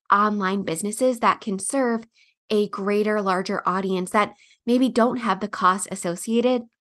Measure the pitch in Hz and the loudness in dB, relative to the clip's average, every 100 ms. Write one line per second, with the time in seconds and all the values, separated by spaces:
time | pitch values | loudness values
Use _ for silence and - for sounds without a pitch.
0 | - 202 214 208 185 196 - 165 208 214 | 0 2 4 0 -2 -2 -4 -4 -6 0
1 | 254 233 220 - 226 196 - 277 240 226 | 0 2 0 0 -4 -6 -2 -2 0 -2
2 | - _ _ _ - 214 202 - 196 208 | -6 _ _ _ -2 0 0 -2 -2 0
3 | 214 214 196 185 196 196 175 185 190 185 | 2 0 0 -2 -2 -2 -2 -2 -2 -2
4 | 185 214 185 - _ _ 233 247 262 233 | 0 0 0 -4 _ _ 0 2 4 4
5 | 240 247 226 185 202 - 180 294 - 190 | 2 0 -2 -4 -4 2 2 2 -4 -6
6 | 175 180 220 233 240 247 240 _ | -6 -6 -2 2 2 0 -4 _